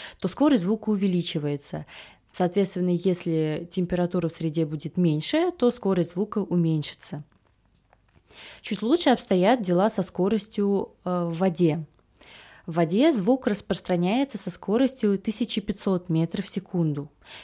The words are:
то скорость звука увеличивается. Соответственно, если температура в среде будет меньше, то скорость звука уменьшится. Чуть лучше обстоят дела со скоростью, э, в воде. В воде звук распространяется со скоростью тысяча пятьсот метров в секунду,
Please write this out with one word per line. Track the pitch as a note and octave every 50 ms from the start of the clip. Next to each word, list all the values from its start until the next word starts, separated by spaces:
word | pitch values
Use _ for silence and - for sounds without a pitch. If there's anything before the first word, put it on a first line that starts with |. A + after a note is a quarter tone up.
| - - - -
то | - F3+
скорость | - - C#4 D#4 C#4+ G#3+ E3+
звука | F#3 A3 G#3+ - G#3+
увеличивается. | G#3+ F#3+ G3 G3 F3+ F3 E3+ - - D#3+ D3 D3 D3 C#3+ - - - D3+ D3+ - - - - - - _ _ _
Соответственно, | - - F#3 F3 F3 G3+ G3 F#3+ - F3+ F3+ F3+
если | F3 E3+ F3 F#3+ F3+ F3 - F3 D#3+ D#3+ D#3 D#3 D3+ D#3 F3 -
температура | - F#3 F3+ F3 F#3 F3 F3+ F3 F3 F3+ E3 D#3+
в |
среде | - - E3 E3 D3+ E3 D#3+
будет | D3 D#3 D3+ - D3 -
меньше, | F3+ F3+ E3 D3+ D3+ D#3 - - D#4 F4 F4+
то | F4 - B3 A#3+
скорость | A#3+ - - G3 F#3+ F3+ E3 E3+
звука | - F3 G#3+ G#3 - G#3+
уменьшится. | F#3+ - F3 F3 E3 E3 D#3+ D#3 D3 - - - - - - D3 D3 _ _ _ _ _ _ _ _ _ _ _ _ _ _ _ _ _ _ _ _ _ - - - - - -
Чуть | - - G#3+ -
лучше | G#3+ A3+ D#4 F4 - -
обстоят | A#3 - - - G3 F3+ F3+ G#3 B3+ B3
дела | G3 F3+ F3 F3 G3 A3
со | A3 -
скоростью, | F3+ - - - F3+ G3 A3+ G#3+ - - - G#3 G3+ G3+ G3+ F#3+ - - - _ -
э, | F#3 F3+ F3+ F3 E3+
в | E3 D#3+
воде. | F#3 F#3+ E3 E3+ F3+ D#3+ D3 E3 D#3 - _ _ _ _ _ _ - - - - - - - - -
В | - D#3
воде | E3+ E3+ D#3 F3+ G#3+ C#4+ E4
звук | D4+ A3 E3+ G#3+ C4 C4 - -
распространяется | G#3 - - - F#3+ - - - F3+ F3 F3 F3+ G#3+ C4 C#4 C4+ - G#3
со | - F3+
скоростью | - - - - G3+ A#3+ C4+ B3+ C4 - - G#3 G3 F#3+
тысяча | - A3 G#3 - A#3+ - - A3
пятьсот | - - G3 - - G3+ F#3+ F3 F3+ -
метров | D#3+ D#3+ E3 E3 - - F#3
в | -
секунду, | - G3 F#3 - - F3 E3 D#3 D3 C#3 C#3+ D3 _ _ - - - -